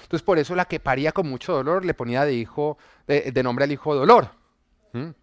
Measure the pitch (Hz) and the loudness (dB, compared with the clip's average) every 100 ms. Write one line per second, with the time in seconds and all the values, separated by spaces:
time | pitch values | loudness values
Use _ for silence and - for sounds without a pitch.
0 | - 170 - 170 143 180 180 160 - 131 | -6 -4 2 2 2 -2 -4 -4 -2 0
1 | 151 156 165 127 - 156 131 185 185 151 | 0 -2 -4 -6 -4 -2 0 -2 -2 -4
2 | 120 123 147 123 113 - 147 147 - _ | -2 0 0 0 -4 -4 -6 -6 -16 _
3 | - 147 - 131 127 123 143 139 156 147 | -2 0 0 -2 -2 0 -2 -2 -2 0
4 | 147 233 127 - _ _ _ _ _ 117 | 6 6 6 -8 _ _ _ _ _ -10
5 | 156 - | -10 -14